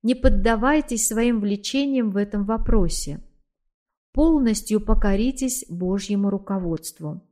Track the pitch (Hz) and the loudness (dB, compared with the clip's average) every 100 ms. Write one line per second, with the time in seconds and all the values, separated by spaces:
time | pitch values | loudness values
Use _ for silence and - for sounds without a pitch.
0 | 220 247 262 208 214 226 247 302 294 226 | 0 2 4 4 4 2 2 2 0 -4
1 | - 220 240 233 202 202 - 277 277 262 | -2 0 0 0 -2 -4 -4 -2 0 0
2 | 220 196 202 202 202 226 - 226 175 - | 0 -2 -4 -4 -4 -2 2 4 2 -2
3 | - 151 - _ _ _ _ _ _ _ | -8 -12 -16 _ _ _ _ _ _ _
4 | _ - 320 311 233 214 - 214 208 - | _ 2 4 4 2 0 -2 -2 2 2
5 | 208 196 240 262 262 240 - 175 180 196 | 4 2 0 -2 -4 -6 -10 -6 -2 -2
6 | 196 202 196 196 202 196 175 180 - - | -2 -2 0 -2 -4 -6 -4 -6 -8 -12
7 | 156 170 _ | -12 -12 _